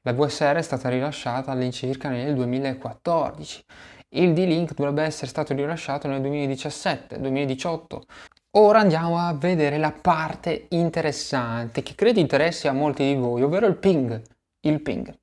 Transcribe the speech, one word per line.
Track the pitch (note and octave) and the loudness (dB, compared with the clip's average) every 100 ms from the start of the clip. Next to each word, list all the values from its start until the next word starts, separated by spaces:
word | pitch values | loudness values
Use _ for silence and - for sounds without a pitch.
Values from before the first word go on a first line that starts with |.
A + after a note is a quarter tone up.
La | B2+ | -2
V | B2 D3 | 0 0
S | - | 2
R | D3 D3+ | 2 2
è | |
stata | - B2+ B2+ | -2 -4 -2
rilasciata | B2+ C#3+ D3 B2 B2 C3+ | -2 -2 -6 -6 -6 -4
all'incirca | C3 B2+ B2+ B2+ C3 C#3+ | -2 -2 -2 -6 -4 -4
nel | B2 C#3 | -4 -2
duemilaquattordici. | C#3 B2 B2+ C#3 C3 A#2 A2+ - E3 C#3+ - D3+ - _ - - - _ - | 0 0 0 -2 -6 -10 -8 -2 0 -2 -6 -14 -16 _ -20 -20 -20 _ 2
Il | F3+ | 2
D-Link | D#3 F3+ D#3+ E3 | 4 2 0 -2
dovrebbe | - C#3+ C#3+ | -2 -2 0
essere | D#3 D#3 C3+ | -2 -4 -8
stato | - D3 | -6 -4
rilasciato | C3+ C#3+ C3+ - C#3+ C#3+ | -4 -4 -6 -6 -6 -4
nel | C#3 | -4
duemiladiciassette, | C3+ D3 C3+ C3+ D3+ - F#3+ C#3 - - | -4 -4 -4 -4 -8 -4 -4 -4 -8 -8
duemiladiciotto. | C3+ C3+ C#3+ C3 F3 D#3+ - - - - - _ _ G#3 | -4 -2 -2 -4 -4 -6 -10 -16 -16 -20 -20 _ _ 6
Ora | G#3 G#3+ | 8 8
andiamo | G3+ D#3+ E3+ E3+ | 6 4 0 0
a | F3 | 0
vedere | D3+ F3 F3+ D3 D3+ | 0 0 2 2 2
la | D#3 | -2
parte | - F3+ D#3+ D#3+ D#3+ E3+ - - | 0 0 2 -2 -4 -4 -4 -2
interessante | E3+ E3+ E3 D#3 C#3+ - C3+ A#2+ A#2 A#2 B2+ | 0 2 0 -2 -4 -4 -2 -2 -4 -4 -6
che | - | -6
credo | - G#3+ A3 | 0 4 4
interessi | C#3 C#3 D#3+ E3+ D3 | 4 4 2 0 -2
a | |
molti | C3+ D3 C3+ | 0 0 2
di | C#3 | 2
voi, | C#3 B2 A#2+ | 2 0 2
ovvero | C#3 F3+ G#3+ | 2 4 2
il | - | 2
ping. | G3 E3 B2 A2+ A2+ _ _ _ | 2 2 0 -4 -10 _ _ _
Il | D3+ D3+ | 0 0
ping. | D3+ G#2+ - - | -2 -6 -8 -14